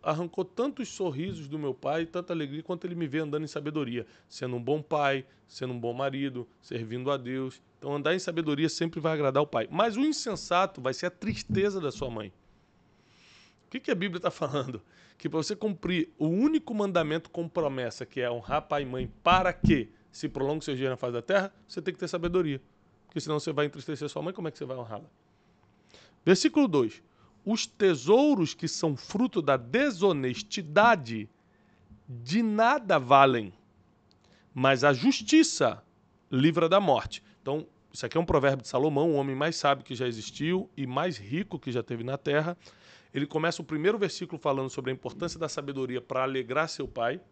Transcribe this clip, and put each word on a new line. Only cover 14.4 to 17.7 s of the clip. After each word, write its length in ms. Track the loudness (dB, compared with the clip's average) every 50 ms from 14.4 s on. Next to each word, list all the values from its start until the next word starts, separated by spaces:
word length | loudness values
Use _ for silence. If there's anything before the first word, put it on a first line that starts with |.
| -6 -4 -2 -4 -4 -4 -8 -10 -12 _ _ _ -20 -20 _
Que 120 | -8 -6 -4
pra 80 | -2
você 180 | -2 -2 -4 -4
cumprir 540 | -4 -4 -4 -4 -4 -2 -2 0 0 0 -2 -4 -2
o 80 | 0
único 480 | 0 2 4 2 2 2 0 -2 -2 -2
mandamento 560 | -2 0 0 2 0 0 0 -2 -4 -4 -6
com 180 | -8 -8 -6 -4
promessa, 560 | -2 -2 -2 -2